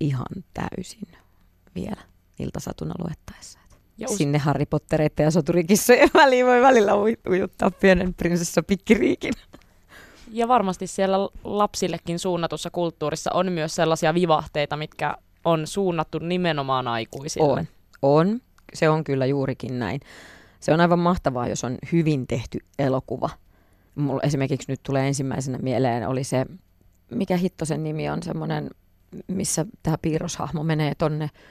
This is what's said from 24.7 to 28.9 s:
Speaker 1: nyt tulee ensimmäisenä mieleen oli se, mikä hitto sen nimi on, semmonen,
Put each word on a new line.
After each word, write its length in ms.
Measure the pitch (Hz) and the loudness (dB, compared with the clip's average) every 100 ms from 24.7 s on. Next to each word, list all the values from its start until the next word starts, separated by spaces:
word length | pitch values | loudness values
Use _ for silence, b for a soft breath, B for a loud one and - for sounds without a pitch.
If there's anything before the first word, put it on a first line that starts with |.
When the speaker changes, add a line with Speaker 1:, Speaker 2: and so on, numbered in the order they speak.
Speaker 1:
nyt 100 | 131 | -8
tulee 260 | - 135 135 | -4 -2 0
ensimmäisenä 500 | 139 135 127 135 123 | -2 -4 -4 -6 -4
mieleen 500 | 131 120 131 117 104 | -2 0 0 0 -2
oli 160 | 131 | -4
se, 220 | 135 127 135 185 _ _ _ _ _ | -2 -2 -2 -8 _ _ _ _ _
mikä 260 | 240 196 180 | -6 -2 0
hitto 280 | 185 - | -2 -4
sen 180 | 156 147 | -4 -4
nimi 260 | 156 151 147 | -4 -6 -4
on, 140 | 151 | -6
semmonen, 480 | 165 160 156 151 147 - _ | -6 -6 -6 -6 -8 -14 _